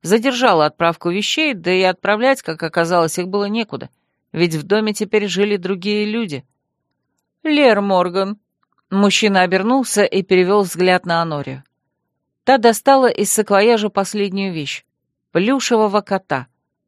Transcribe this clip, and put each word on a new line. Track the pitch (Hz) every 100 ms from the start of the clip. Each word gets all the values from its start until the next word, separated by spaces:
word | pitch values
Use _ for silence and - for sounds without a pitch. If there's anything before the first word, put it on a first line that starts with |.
задержала | 160 220 262 247 247 170 151
отправку | - 170 165 175
вещей, | 185 208 - 311
да | 208 180
и | 185
отправлять, | 185 180 190 208 254 269
как | - 160
оказалось, | 160 170 165 175 160 -
их | 180
было | 202 202
некуда, | 220 226 123 - _ _ _ _
ведь | 160 170 160
в |
доме | - 208 214
теперь | 208 202 214 202
жили | 175 208 202
другие | 180 196 196 208 208
люди. | 220 208 139 - _ _ _ _ _ _ _ _ _
"Лер | 311 294 262 202
Морган". | 202 185 180 185 196 208 _ _ _ _ -
Мужчина | 190 202 - 214 196
обернулся | 180 185 208 269 240 208 202
и | 196
перевел | 180 185 180 208
взгляд | 185 165 185 180 175
на | 170
Анорию. | 165 147 135 135 - _ _ _ _ _ _ _ -
Та | 262
достала | 233 208 - 269 247
из | - 196
саквояжа | - 208 202 214 226 208
последнюю | 202 196 214 202 190 196
вещь — | 165 139 - _ _ _ _ _
плюшевого | 170 208 269 - 233 214 202
кота. | 202 190 - 135 127 _ _ _